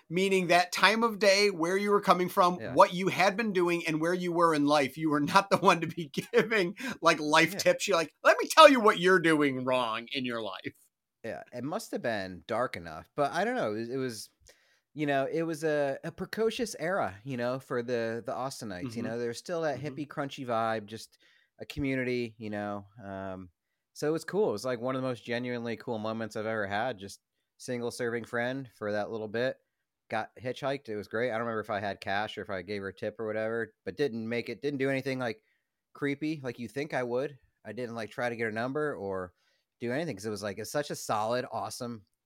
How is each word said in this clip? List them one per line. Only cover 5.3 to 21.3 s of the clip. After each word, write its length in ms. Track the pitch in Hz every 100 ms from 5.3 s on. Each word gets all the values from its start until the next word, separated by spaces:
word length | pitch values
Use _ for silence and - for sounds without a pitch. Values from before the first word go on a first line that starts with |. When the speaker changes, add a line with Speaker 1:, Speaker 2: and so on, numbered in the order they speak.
| 196 196
Speaker 1:
the 60 | 190
one 240 | 190 175
to 80 | 160
be 240 | 170 151 -
<laughs> 100 | -
giving, 440 | 240 202 220 175 202 254 -
like, 160 | 165 156
life 340 | 151 156 165
Speaker 2:
Yeah. 40 | 190
Speaker 1:
tips. 300 | - 208 -
You're 80 | 170
like, 180 | 156 _
"Let 140 | 269 466
me 60 | -
tell 220 | - 302
you 80 | 262
what 200 | 214 175
you're 180 | 180 185
doing 460 | 160 151 147 131
wrong 420 | 127 127 117 113 117
in 120 | 139
your 160 | 127 117
life." 320 | 107 92 104 - _ _ _ _
Speaker 2:
Yeah, 180 | 113 76 -
it 120 | 123
must 260 | 135 196 -
have 120 | -
been 420 | 127 107 95 90 -
dark 300 | 113 127 95
enough, 340 | 82 80 - -
but 160 | 139
I 100 | 151
don't 120 | 214 254
know. 160 | 123
It 60 | 107
was, 80 | 117
it 60 | 131
was, 340 | 131 110 - _ - _ _ _ _
you 120 | 143 147
know, 200 | 139 135
it 140 | 156
was 220 | 165 156
a, 340 | 160 147 143 135
a 80 | 165
precocious 640 | - 185 - 226 220 220 -
era, 380 | 160 190 107 98
you 120 | 131 123
know, 220 | 123 135
for 240 | - 123
the, 400 | 120 123 113 117
the 60 | 120
Austinites. 600 | 113 127 - 113 90 123
You 80 | 113
Speaker 1:
Mm-hmm. 40 | 110
Speaker 2:
know, 80 | 117
there's 200 | 120 117
still 240 | - 170
that 180 | 156 123
Speaker 1:
Mm-hmm. 60 | 147
Speaker 2:
hippie, 180 | 135 147
crunchy 400 | - 139 - 123
vibe, 400 | 113 113 113 104
just 320 | 110 - _ _